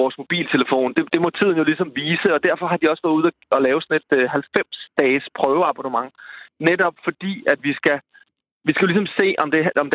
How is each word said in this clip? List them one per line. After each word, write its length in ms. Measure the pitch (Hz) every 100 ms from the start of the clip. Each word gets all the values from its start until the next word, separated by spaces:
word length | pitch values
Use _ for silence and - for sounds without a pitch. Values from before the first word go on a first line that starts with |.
vores 140 | 131 -
mobiltelefon, 720 | 135 175 151 139 123 131 123 -
det, 80 | 151
det 80 | 170
må 80 | 175
tiden 280 | - 202 165
jo 40 |
ligesom 280 | 151 156 175 127
vise, 260 | 151 170 202 151
og 40 | 180
derfor 180 | 165 175
har 100 | 175
de 120 | 156
også 120 | 160 165
været 120 | 156
ude 120 | 165 - _ 135
og 40 | 131
lave 140 | 147
sådan 180 | - 156
et, 100 | - 139
øh, 80 | 127 143
halvfems 420 | - - - - - -
dages 240 | 135 135 - -
prøveabonnement. 760 | 139 151 165 139 131 117 131 - - - - _ 160
Netop 260 | 180 180 - -
fordi, 260 | 147 190 190 -
at 60 | 143 139
vi 60 | -
skal, 180 | 151 143 - _ _ _ _ _ -
vi 40 |
skal 140 | 143 190
ligesom 200 | 185 185 -
se, 80 | 196 -
om 60 | 151
det, 100 | 156 160 -
om 60 | 143